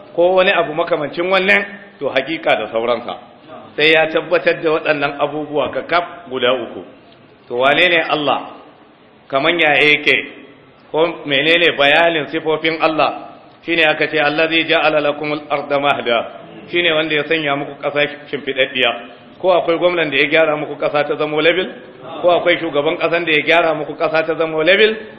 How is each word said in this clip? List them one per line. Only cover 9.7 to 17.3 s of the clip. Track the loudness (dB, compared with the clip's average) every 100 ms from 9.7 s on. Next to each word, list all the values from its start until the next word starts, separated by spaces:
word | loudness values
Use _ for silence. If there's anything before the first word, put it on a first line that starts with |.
| 4
yake? | 4 4 2 0 -2 -14 -20 -20 -20 -20 -6
Ko | -2 0 -2 -2
menene | 0 2 4 2 4
bayanin | 4 4 4 0 -4
sifofin | -4 -2 -2 -2 0
Allah? | 0 2 0 -2 -14 -20 -20 -14 -4
Shine | 2 2
aka | 2 0
ce, | 0
"Allazi | 0 2 0 0 2
ja'ala | 2 2 2
lakumul | 0 -2 -4 -6 -4
arda | -4 -2 0
mahda." | 0 0 0 0 -2 -12 -18 -18 -6
Shine | -2 0
wanda | 0 0 -2
ya |
sanya | 0